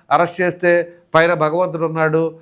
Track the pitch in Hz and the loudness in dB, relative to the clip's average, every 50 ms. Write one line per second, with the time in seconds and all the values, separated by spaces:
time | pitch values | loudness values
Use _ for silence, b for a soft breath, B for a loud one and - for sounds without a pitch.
0 | B - 139 156 175 170 - 185 180 175 175 175 180 175 175 175 165 170 B B | B -2 0 0 0 -2 -2 -2 -2 -2 -2 0 0 2 2 2 0 -4 B B
1 | B _ - 160 165 170 175 156 156 156 156 175 180 170 156 160 165 160 160 160 | B _ 2 2 2 2 2 0 0 0 0 -2 -2 -4 -4 -4 -6 -4 -2 -2
2 | 156 156 156 160 165 160 160 B | 0 0 0 0 -2 -4 -6 B